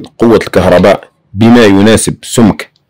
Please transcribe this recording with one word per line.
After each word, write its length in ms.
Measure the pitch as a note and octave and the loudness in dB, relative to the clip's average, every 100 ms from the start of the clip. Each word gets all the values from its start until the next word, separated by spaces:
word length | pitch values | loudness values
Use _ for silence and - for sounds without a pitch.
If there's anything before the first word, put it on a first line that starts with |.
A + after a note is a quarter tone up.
| - - | -4 -4
قوة 180 | A#2 G#2 - | 0 0 -2
الكهرباء 580 | F#2+ F2+ F2+ G2+ - - _ _ | -2 0 2 0 -2 -6 _ _
بما 320 | F#2+ A2+ A#2+ G#2+ | -2 2 2 2
يناسب 500 | G2 G#2+ G#2+ - - | 2 2 0 -4 -10
سمك 480 | - - G#2 - - _ _ | -8 -2 -2 -2 -10 _ _